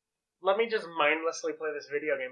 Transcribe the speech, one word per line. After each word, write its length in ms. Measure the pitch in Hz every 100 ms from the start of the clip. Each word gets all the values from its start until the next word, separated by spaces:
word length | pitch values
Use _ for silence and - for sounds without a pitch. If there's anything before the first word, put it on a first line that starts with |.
| _ _ _ _
"Let 140 | 180 196
me 120 | 226
just 160 | 220 170 165
mindlessly 540 | 147 156 165 160 165
play 200 | 151 156
this 160 | 147 135
video 240 | 147 151 139
game 140 | 127